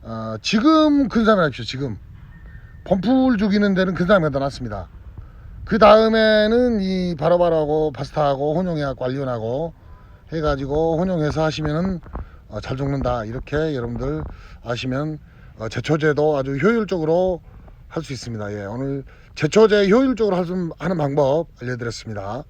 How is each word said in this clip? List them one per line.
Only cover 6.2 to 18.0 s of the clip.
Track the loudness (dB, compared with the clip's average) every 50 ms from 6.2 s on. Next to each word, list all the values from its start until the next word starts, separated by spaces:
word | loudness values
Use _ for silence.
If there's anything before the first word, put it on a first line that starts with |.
| 4 4 4 4 4 4 4 2 2 2 2 0
이 | -2 -2 -2 -2 -2 -2 -4
바로바로하고 | -2 2 2 4 4 4 2 2 2 0 0 0 0 0 -2
바스타하고 | -2 -6 -10 -6 -2 0 0 0 0 0 0 -2 0
혼용해갖고 | 0 -2 -2 -2 -2 -4 -4 -4 -4 -4
알리온하고 | -4 -4 -4 -4 -4 -4 -4 -4 -4 -4 -4 -6 -8 -10 -16 -20 -20 -20 -20 -20 -20 -20 -20 -16 -10
해가지고 | -8 -2 -2 -2 -2 -2 -4 -2 0 0 0 2 0 0
혼용해서 | 0 0 0 0 -2 -2 0 0 -2
하시면은, | -2 -2 -2 -4 -4 -2 -2 -2 -4 -4 -6 -10 -12 -12 -12 -12 -12 -18 -20 -20 -12
어, | -12 -12
잘 | -8 -8 -6 -4
죽는다. | -4 -4 -2 -2 -2 -2 -2 -4 -6
이렇게 | -8 -10 -10 -10 -4 -4 -2 -2 -2 -4
여러분들 | -4 -6 -6 -6 -6 -6 -6 -6 -6 -8 -10 -12 -16 -20 -20 -20 -18 -8
아시면, | -8 -6 -6 -4 -6 -4 -4 -4 -6 -8 -10 -14 -20 -20 -20 -20 -20 -14 -12
어, | -10 -8
제초제도 | -8 -8 -2 0 0 2 2 2 2 2 2 2 2 0
아주 | -2 -4 -4
효율적으로 | 0 2 2 2 2 0 -2 -4 -2 0 0 2 2 2 0 -2 -4 -8 -18 -20 -20 -20 -20 -20 -20 -20 -10
할 | -10 -10